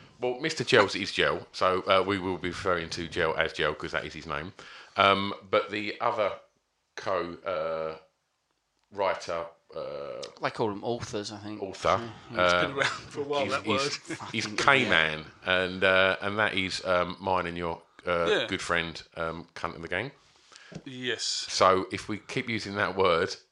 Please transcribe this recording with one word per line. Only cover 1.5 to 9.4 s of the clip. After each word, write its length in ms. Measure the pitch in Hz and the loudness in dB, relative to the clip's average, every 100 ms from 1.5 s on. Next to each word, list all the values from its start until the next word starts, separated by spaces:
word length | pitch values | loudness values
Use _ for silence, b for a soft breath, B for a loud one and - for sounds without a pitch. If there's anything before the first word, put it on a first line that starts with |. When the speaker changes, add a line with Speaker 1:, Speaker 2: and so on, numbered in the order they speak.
Speaker 1:
so, 300 | - 92 92 101 | 0 2 2 4
uh, 160 | 95 | 4
we 140 | 92 98 | 4 0
will 200 | 92 87 | -2 -4
be 100 | 90 | -4
referring 400 | 85 98 87 82 | -2 0 0 -2
to 160 | 90 85 | -8 -6
Gel 260 | 87 80 78 | 0 0 2
as 160 | 80 | -2
Gel 200 | - 76 | 0 -2
'cause 180 | 76 80 | -2 -6
that 120 | 82 | -6
is 100 | - | -6
his 120 | 78 80 | -10 -8
name. 260 | 73 90 - B B B - | -8 -8 -14 B B B 4
Um, 380 | 98 98 101 - 98 | 6 6 2 -6 0
but 220 | 107 - | 0 2
the 240 | 104 104 - | -4 -4 -2
other 320 | 117 110 98 - _ _ _ _ _ - | -2 0 -2 -4 _ _ _ _ _ -10
co-, 400 | 107 92 87 80 95 | -4 -2 -4 -8 -6
uh, 520 | 85 82 80 80 80 _ _ _ _ _ _ _ _ _ | -4 -4 -4 -6 -8 _ _ _ _ _ _ _ _ _
writer, 540 | 101 95 82 - 85 | -2 -2 -2 -4 -6